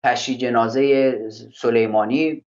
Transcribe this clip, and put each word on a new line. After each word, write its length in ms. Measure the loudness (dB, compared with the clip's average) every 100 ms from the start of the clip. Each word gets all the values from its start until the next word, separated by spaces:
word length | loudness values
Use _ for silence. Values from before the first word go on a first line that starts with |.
| 0
تشییع 320 | -2 -4 -4
جنازهٔ 920 | -2 0 0 0 2 4 2 0 -8
سلیمانی 1120 | -14 -20 -4 0 2 2 2 0 0 -2 -4 _